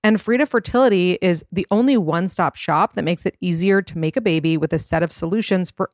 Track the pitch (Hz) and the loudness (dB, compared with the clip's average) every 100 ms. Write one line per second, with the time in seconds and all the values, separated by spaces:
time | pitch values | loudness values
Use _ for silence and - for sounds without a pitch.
0 | 214 214 - 247 - 233 - 247 254 196 | 2 2 0 0 2 0 0 2 4 4
1 | 180 180 185 165 - 175 - 208 254 254 | 2 2 0 0 -4 -6 0 2 4 2
2 | 160 165 185 - 160 - - 156 208 - | 0 -2 -2 -2 -2 -2 -2 0 0 -2
3 | 156 170 - _ 180 165 190 196 190 170 | -4 -2 -4 _ -4 0 2 2 0 -4
4 | 160 262 220 160 160 160 156 160 - 165 | -2 -2 0 0 0 0 0 -4 -2 -2
5 | 170 - 165 214 214 190 180 - 190 | -2 -4 -4 -4 0 -2 -2 -6 -8